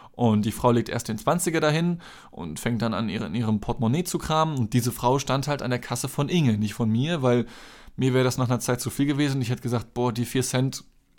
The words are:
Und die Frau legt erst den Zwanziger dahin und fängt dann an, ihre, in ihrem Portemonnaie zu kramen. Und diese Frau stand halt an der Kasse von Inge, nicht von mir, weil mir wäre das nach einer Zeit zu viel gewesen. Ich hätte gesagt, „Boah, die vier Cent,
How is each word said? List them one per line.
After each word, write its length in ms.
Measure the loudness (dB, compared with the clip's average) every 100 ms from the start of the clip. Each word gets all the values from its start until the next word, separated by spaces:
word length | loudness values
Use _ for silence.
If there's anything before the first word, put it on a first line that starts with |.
| -18
Und 320 | 0 4 4
die 80 | 2
Frau 200 | 2 4
legt 160 | 4 2
erst 180 | -4 -4
den 120 | -4
Zwanziger 420 | 0 0 2 2
dahin 400 | 2 2 0 -2 -6 -20 -20
und 260 | -12 -10 -4
fängt 240 | -2 0
dann 120 | 0
an, 140 | -2 -2
ihre, 180 | -4 -4
in 100 | -2
ihrem 240 | 0 0
Portemonnaie 420 | -2 -2 0 0
zu 160 | -2 -4
kramen. 400 | -2 0 0 0
Und 140 | 0
diese 180 | 0 0
Frau 300 | -2 0 0
stand 260 | 0 -2 0
halt 160 | -4
an 80 | -2
der 80 | -4
Kasse 300 | -4 -6 -6
von 200 | -2 0
Inge, 300 | 2 4 2
nicht 160 | 0
von 160 | 0 0
mir, 320 | 2 0 0
weil 240 | 4 2 0 -8 -20 -20 -18
mir 200 | -2 2
wäre 100 | 4
das 120 | 2 2
nach 120 | 0
einer 100 | 0
Zeit 220 | 0 -2
zu 100 | -2
viel 160 | -2 0
gewesen. 340 | 2 0 0
Ich 100 | -2
hätte 120 | -4
gesagt, 320 | -2 -2 -4
„Boah, 180 | -2 0
die 120 | 0
vier 180 | -2 0
Cent, 400 | 0 0 0 -4 -14 _ _